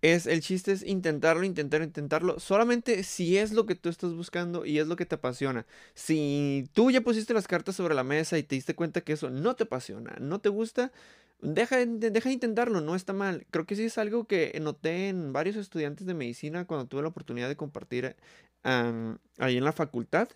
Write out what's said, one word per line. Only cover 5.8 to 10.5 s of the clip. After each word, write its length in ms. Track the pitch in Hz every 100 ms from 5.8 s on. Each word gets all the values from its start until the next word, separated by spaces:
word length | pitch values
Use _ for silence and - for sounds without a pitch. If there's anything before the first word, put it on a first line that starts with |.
| -
Si 760 | - - 156 147 143 143 139 127
tú 160 | - 240
ya 120 | 254
pusiste 340 | 240 220 220 226
las 120 | -
cartas 280 | 175 - 185
sobre 180 | 175
la 100 | 147
mesa 360 | 127 147 160 165
y 40 |
te 120 | 147 135
diste 200 | 127 160
cuenta 260 | 165 175
que 120 | -
eso 160 | 151 135
no 260 | 127 190 254
te 100 | -
apasiona, 500 | 127 - 101 117 -
no 200 | 139 190
te 100 |
gusta, 420 | 208